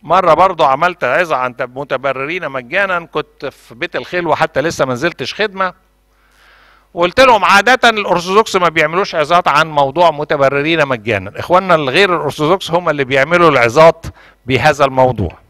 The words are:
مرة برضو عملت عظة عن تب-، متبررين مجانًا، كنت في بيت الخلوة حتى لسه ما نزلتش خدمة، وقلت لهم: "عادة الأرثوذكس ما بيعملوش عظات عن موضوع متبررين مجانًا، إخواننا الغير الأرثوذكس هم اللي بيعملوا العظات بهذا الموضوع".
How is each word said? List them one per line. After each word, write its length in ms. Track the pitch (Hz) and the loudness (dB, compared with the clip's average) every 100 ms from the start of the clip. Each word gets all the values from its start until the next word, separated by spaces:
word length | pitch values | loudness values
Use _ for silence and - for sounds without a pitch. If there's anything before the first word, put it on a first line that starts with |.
مرة 320 | 143 175 180 | 0 2 4
برضو 300 | 156 185 165 | 4 2 2
عملت 400 | 147 135 175 175 | 0 2 -2 -2
عظة 320 | 131 143 175 139 | -2 -2 -2 -4
عن 200 | 127 120 | -4 -6
تب-، 220 | 127 127 | -10 -10
متبررين 680 | 143 135 139 131 139 180 160 | -8 -4 -4 -4 -6 -8 -8
مجانًا، 580 | 135 120 175 196 180 165 | -10 -6 -4 -2 -4 -6
كنت 400 | 156 147 _ 139 | -8 -8 _ -14
في 280 | - _ | -14 _
بيت 220 | 120 170 156 | -12 -8 -8
الخلوة 400 | 123 180 170 143 | -8 -6 -2 -2
حتى 240 | 160 - | 0 -2
لسه 240 | 156 - | -4 -2
ما 80 | 139 | -4
نزلتش 420 | 120 165 156 123 | -2 -4 -6 -10
خدمة، 400 | - 208 190 185 - _ _ _ _ _ _ _ _ _ _ _ | -6 -8 -4 -6 -6 _ _ _ _ _ _ _ _ _ _ _
وقلت 260 | 170 180 214 | -4 -2 2
لهم: 240 | 262 220 | 4 4
"عادة 440 | 175 196 208 254 240 | 4 2 4 2 2
الأرثوذكس 680 | 220 196 175 175 196 220 190 | 0 -2 -2 2 0 2 0
ما 120 | 175 | 0
بيعملوش 460 | 160 151 170 196 | 0 -2 -2 -4
عظات 340 | 170 147 175 175 | -4 0 0 2
عن 220 | 147 160 | 0 0
موضوع 400 | 151 139 143 170 | 0 0 2 0
متبررين 760 | 147 151 151 135 143 147 165 139 | 0 -4 0 0 0 -2 0 0
مجانًا، 540 | 123 107 104 95 - | -2 -2 -4 -4 -12
إخواننا 340 | - 175 190 | 0 0 2
الغير 420 | 165 139 147 196 170 | 0 2 0 2 0
الأرثوذكس 540 | 147 - 151 185 - | -4 -4 0 0 0
هم 180 | 170 175 | -2 -2
اللي 160 | 147 | -2
بيعملوا 460 | 127 135 139 175 170 | 0 0 2 4 4
العظات 560 | 135 117 123 165 - - - - _ - | 4 2 6 6 4 -10 -16 -20 _ -4
بهذا 380 | 131 156 143 | 0 2 2
الموضوع". 540 | 139 131 127 120 87 - _ | 0 2 0 0 -6 -8 _